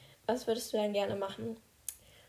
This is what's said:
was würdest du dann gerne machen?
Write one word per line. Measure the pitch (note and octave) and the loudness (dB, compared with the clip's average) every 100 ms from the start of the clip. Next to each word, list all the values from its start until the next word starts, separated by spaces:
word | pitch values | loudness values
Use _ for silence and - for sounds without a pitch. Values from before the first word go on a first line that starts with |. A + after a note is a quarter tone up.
| - - - | -20 -6 0
was | B3 - | 0 2
würdest | A3+ - | 0 0
du | G#3+ | 0
dann | G#3 | 2
gerne | G3+ G3+ G3+ | 2 0 0
machen? | G3 G3+ A3+ A3+ - - - - - - | -4 -4 -6 -8 -14 -14 -10 -10 -12 -20